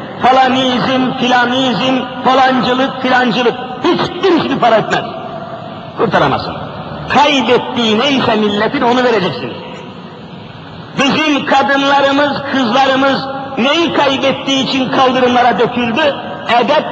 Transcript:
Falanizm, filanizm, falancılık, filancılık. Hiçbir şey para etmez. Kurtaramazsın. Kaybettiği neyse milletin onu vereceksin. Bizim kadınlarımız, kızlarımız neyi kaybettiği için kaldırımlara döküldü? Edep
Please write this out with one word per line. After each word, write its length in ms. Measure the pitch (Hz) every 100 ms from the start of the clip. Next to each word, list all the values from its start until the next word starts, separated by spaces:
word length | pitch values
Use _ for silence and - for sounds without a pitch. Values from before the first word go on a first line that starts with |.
| - -
Falanizm, 920 | - 262 262 254 262 247 202 262 254 254
filanizm, 760 | 240 254 240 254 262 202 262 262 - -
falancılık, 800 | - 262 262 254 226 247 269 -
filancılık. 520 | 254 254 247 208 233 - - -
Hiçbir 640 | 339 339 - - 392 330 247
şey 100 | 262
para 180 | 233 220
etmez. 280 | - - - - - - - - - - - -
Kurtaramazsın. 580 | 226 185 147 123 - - - - - - -
Kaybettiği 920 | 247 294 277 233 240 - 240 226 214
neyse 380 | 277 269 233 220
milletin 460 | 214 208 220 285
onu 220 | 247 247
vereceksin. 480 | 254 226 180 135 123 - - - - - - - - - - - - - - -
Bizim 480 | 269 220 311 277 -
kadınlarımız, 960 | 269 277 277 277 285 277 277 294 208 -
kızlarımız 760 | 269 247 247 269 262 269 269 - - - -
neyi 360 | 247 311 330
kaybettiği 720 | 277 277 269 269 - - 269 240
için 260 | 262 254
kaldırımlara 640 | 269 262 254 247 240 247 214
döküldü? 580 | 233 - 240 226 302 269 - - - 233
Edep 240 | 226 302 -